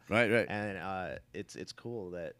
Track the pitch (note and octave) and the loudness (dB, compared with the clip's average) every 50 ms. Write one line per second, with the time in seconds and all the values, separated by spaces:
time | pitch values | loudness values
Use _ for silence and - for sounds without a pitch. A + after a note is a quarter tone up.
0 | _ - F#2 A2+ A#2+ G#2 A2+ A#2 F#2+ - G2 G#2 G#2 G#2 G2 F#2 D#2+ F#2+ F#2+ F#2 | _ 2 4 6 6 8 6 6 4 4 0 -2 -2 -2 -2 -4 -4 -4 -4 -4
1 | F#2 D#2 C2 - - _ - F2+ G2+ - - - - - - - - A#2+ A#2+ A2+ | -4 -6 -6 -8 -12 _ -10 -10 -10 -10 -10 -12 -12 -12 -12 -12 -10 -8 -8 -6
2 | G2 F2+ F2 F2 E2+ D#2 - - | -6 -6 -6 -6 -8 -8 -10 -12